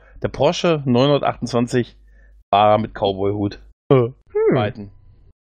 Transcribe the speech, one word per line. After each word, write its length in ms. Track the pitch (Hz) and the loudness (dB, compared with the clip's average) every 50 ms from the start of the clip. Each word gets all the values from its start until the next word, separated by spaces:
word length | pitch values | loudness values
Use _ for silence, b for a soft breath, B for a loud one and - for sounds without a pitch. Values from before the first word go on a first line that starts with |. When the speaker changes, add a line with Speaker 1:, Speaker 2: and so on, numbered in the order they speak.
| b b b b | b b b b
Speaker 1:
der 60 | - 113 | -8 -8
Porsche 540 | - - 131 160 180 - - 175 160 151 135 | -4 0 0 0 0 0 0 -2 -2 -2 0
neunhundertachtundzwanzig 1120 | 123 120 120 135 143 143 139 - 117 - - - 117 127 120 123 117 127 123 117 - - _ _ _ _ _ _ _ _ _ _ _ | 0 2 2 4 2 2 0 0 -4 -4 -6 -8 -4 -2 -2 -2 0 -2 -2 -2 -4 -10 _ _ _ _ _ _ _ _ _ _ _
Fahrer 260 | 98 101 107 104 107 110 | 2 4 6 4 4 2
mit 140 | 110 - - | 0 -4 -6
Cowboy-Hut. 680 | - 107 98 98 95 98 101 104 104 101 104 - - - - _ _ _ _ | -4 -2 -2 -2 -2 -4 -4 -2 -2 -4 -6 -6 -10 -18 -20 _ _ _ _
Speaker 2:
Hm. 220 | 143 127 120 120 - _ _ _ - 415 440 427 | 2 2 2 0 -6 _ _ _ -4 -2 0 0
Speaker 1:
Zweiten. 380 | 240 117 107 107 - 107 101 95 - - _ - - _ _ - _ _ _ _ _ | 0 0 -2 -4 -6 -12 -16 -18 -20 -20 _ -20 -20 _ _ -20 _ _ _ _ _